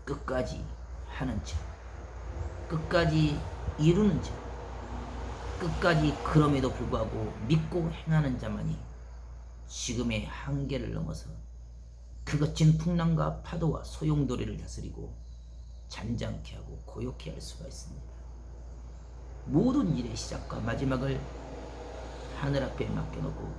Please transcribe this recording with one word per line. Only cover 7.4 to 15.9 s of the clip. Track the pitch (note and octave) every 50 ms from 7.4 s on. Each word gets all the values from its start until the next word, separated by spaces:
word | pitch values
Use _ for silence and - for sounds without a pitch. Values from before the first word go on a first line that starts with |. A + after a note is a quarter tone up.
| G#2+
믿고 | A#2 D#3+ D#3+ D#3+ - - F3+ E3 E3
행하는 | D#3+ - - D#3+ D#3+ D#3 D3+ C3+ B2 A2+
자만이 | A#2 G#2+ G#2 G#2 G#2+ G#2+ G#2+ - - - - - - - - - - - - - - - - - -
지금의 | - - - - - A2+ A#2 B2 A#2 A2 G#2+ G2+
한계를 | G#2 - - - C3+ C#3 C#3 C#3 B2+ C#3 B2 A#2 A2 A2
넘어서 | G#2 - - - - - - - - - - - - - - - - - - - - - - - - -
그 | - - C#3+
거친 | D3+ D#3 - - D#3+ D#3 D#3 D#3
풍랑과 | - F3 F3 E3+ E3 E3 E3 D3+ D3 D#3 D#3 -
파도와 | - - - E3 E3 D3+ - - -
소용돌이를 | - - - D3+ D#3 D3+ D3 C#3+ B2 B2 A2+ A2+ A2 G#2 G#2
다스리고, | - - - G#2+ G#2 G2+ - - G#2+ A2 - - - - - - - - - - - - - - -
잔잔케 | -